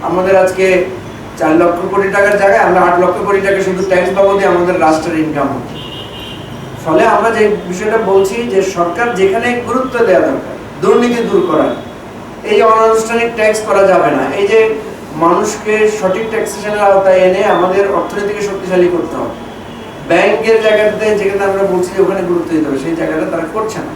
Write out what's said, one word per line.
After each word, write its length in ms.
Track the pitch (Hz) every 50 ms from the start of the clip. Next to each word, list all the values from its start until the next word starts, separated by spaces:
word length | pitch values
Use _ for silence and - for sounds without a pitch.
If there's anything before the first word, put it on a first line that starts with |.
| - -
আমাদের 260 | 170 185 185 190 190 190 185
আজকে 240 | 185 - 185 190 190 190 180 180 - - - - - - - - - - -
চার 140 | 165 156 160 170
লক্ষ 180 | 175 175 170 - 190 180
কোটি 160 | 190 202 196 190 190
টাকার 200 | 202 202 202 202 202
জায়গায় 220 | 196 196 220 233 -
আমরা 140 | 180 180 185 175
আট 80 | 170 175 175 185
লক্ষ 140 | 175 185 214 202
কোটি 140 | 202 202 190 190
টাকা 140 | 190 196 190 185
শুধু 140 | 185 180 175 185 185
ট্যাক্স 180 | 185 180 175 185 190
বাবদই 300 | 196 196 196 196 196 190 185
আমাদের 240 | 175 175 175 180 180 165 165
রাষ্ট্রের 320 | 160 160 156 - 175 165 156 156
ইনকাম 240 | 151 143 143 139 135 131
হতো। 200 | 127 - - - - - - - - - - - - - - - - - - - - - - - - -
ফলে 200 | 160 165 180 220 226 208
আমরা 140 | - 220 226 220
যে 60 | 214 208 202 185 175 - 180
বিষয়টা 300 | 180 185 214 220 233 226 190 190
বলছি 240 | 196 190 196 - 226 233 240 - 190
যে 60 | 190 - - -
সরকার 320 | 175 175 170 - 233 240 233 - 180
যেখানে 280 | 190 196 - 226 240 247 240 240 -
গুরুত্ব 280 | 220 240 262 262 254 247 233 233
দেওয়া 160 | - 180 - - 269
দরকার, 260 | 269 - - - - - - - - - 156
দুর্নীতি 360 | 196 233 240 240 240 240 233 220 185
দূর 120 | 202 180 165 170
করা, 180 | 156 151 131 - - - - - - - - - - - - - - - - 208
এই 80 | 214 202 220 -
অনানুষ্ঠানিক 580 | 208 220 226 226 226 220 220 - 226 226 226 233 233
ট্যাক্স 220 | 214 214 214 214 - -
করা 160 | - 196 196 196 185
যাবে 180 | 180 170 170 170 147
না। 60 | 135 131 - - 196
এই 60 | 202 208
যে 80 | 220 226 226 220 220 220 - - - - - - 156 156 165
মানুষকে 520 | 170 180 202 214 214 - - - 214 214 214 214 214 208 -
সঠিক 260 | 185 185 190 220 226 220 226
ট্যাক্সেশনের 520 | 220 - - - - - 208 208 208 208
আওতায় 320 | 196 196 190 190 190 185 185 185
এনে 140 | 185 185 196 202 - 180
আমাদের 280 | 170 180 185 185 196 196 - -
অর্থনীতিকে 440 | - - - 208 202 202 202 208 202 202 -
শক্তিশালী 380 | - - 180 180 185 175 175 175 175
করতে 200 | 160 139 - - 127
হবে। 160 | 117 - - - - - - - - - - - - - - - - -
ব্যাংকের 480 | 170 175 196 208 214 - 220 220 226 220 214
জায়গাতে 400 | 214 208 208 214 214 - - 220 214 214 202
যেখানে 240 | 196 196 196 196 196 196
আমরা 140 | 190 196 196 190 180
বলছি 160 | 175 180 - -
যে 60 | 190 180
ওখানে 160 | 170 190 190 175 170
গুরুত্ব 200 | 175 170 160 - 165
দিতে 120 | 156 147
হবে, 120 | 135 135 135 -
সেই 120 | 165 165 156
জায়গাটা 260 | 160 156 156 160 - - 175
তারা 120 | 160 160 156 -
করছে 240 | 214 143 147 - 156 -
না। 80 | - -